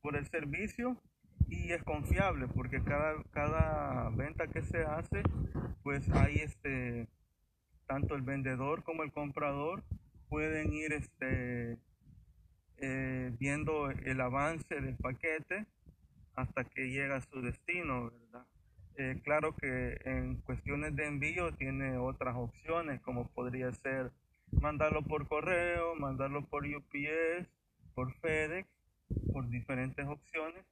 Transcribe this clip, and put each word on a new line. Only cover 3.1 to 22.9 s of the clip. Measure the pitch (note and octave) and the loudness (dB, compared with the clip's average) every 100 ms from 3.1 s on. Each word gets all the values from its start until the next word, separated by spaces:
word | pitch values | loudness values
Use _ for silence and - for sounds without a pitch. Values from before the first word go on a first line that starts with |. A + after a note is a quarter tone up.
| D#3 - | 0 -4
cada | D3+ D3 D#3+ D#3+ D3+ C#3+ B2+ A#2 | 0 2 4 4 4 0 -2 -2
venta | A2 C#3 D#3+ E3 | -2 -2 -2 -2
que | D#3+ | -2
se | D3+ E3+ | -2 0
hace, | D#3 D3+ E3+ G3+ - - - - - - | 0 -2 -2 0 2 0 -2 -2 -4 -6
pues | C#3 C#3 - | -2 0 4
hay | - C#3+ D3 | 6 8 6
este, | D3+ - C#3+ C3 B2 A#2+ A2+ _ _ _ _ _ _ - - | 0 -4 -2 0 0 -2 -6 _ _ _ _ _ _ -20 -4
tanto | C3+ D3 C#3+ | 0 2 0
el | |
vendedor | B2+ C#3 C3+ B2+ C3+ D#3 | 0 0 0 0 0 -2
como | - D#3+ | -2 -4
el | D#3 | -2
comprador | - D3 C#3 D3 C#3 D3+ G3 - - - - - | -2 -4 0 0 0 0 -2 -6 -8 -8 -20 -4
pueden | D3+ D#3 D#3 D#3 | 0 0 2 0
ir, | D3+ D#3 | 0 0
este, | D3+ C3+ _ C3 C3 B2 B2 A#2 A#2 _ _ - - - - - _ _ - | -2 -4 _ 0 0 0 -2 -2 -6 _ _ -20 -20 -20 -20 -20 _ _ -8
eh, | C3+ C3 C3 C3 B2+ A#2 | -4 -2 -2 -2 -2 -2
viendo | C3+ C#3+ D3+ D#3 C#3+ | 0 0 2 0 0
el | C3 C3+ C3 | -2 -2 0
avance | B2+ C3 D3 E3 - D3+ | 2 2 2 0 -4 -4
del | C3+ B2 | -4 -2
paquete | B2+ B2+ E3 D#3+ - F#3+ A3 _ - - - - - - | -4 -2 -2 -2 -2 -4 -6 _ -20 -20 -20 -20 -12 -4
hasta | C3 - A#2+ | -2 -2 -4
que | - C3 | -4 -2
llega | C3+ C#3 C3+ | 0 0 0
a | |
su | B2 C3 | -2 -4
destino, | B2 A#2 - F3+ E3 B2+ A#2 | -4 -4 -2 -2 0 0 -2
¿verdad? | - - A#2+ B2+ - - - - - | -8 -18 -18 -18 -20 -20 -20 -16 -4
Eh, | C3 C3 | -2 -2
claro | - D3+ D#3 - | 2 4 4 0
que | C#3 B2+ B2 - | -2 0 0 -2
en | - C3 B2+ A#2+ | -2 0 0 -2
cuestiones | - B2 - D3 D3+ D3 | -4 -4 0 -2 0 -2
de | D3+ | -2
envío | C#3+ D3+ F3 E3+ D3+ | 0 0 0 0 -2
tiene | C3+ C3+ C3+ B2+ | -4 -2 0 0
otras | B2+ C3 B2+ A#2+ | 0 0 -2 0
opciones, | A#2+ - D#3 E3 D#3 | -4 -6 -2 0 0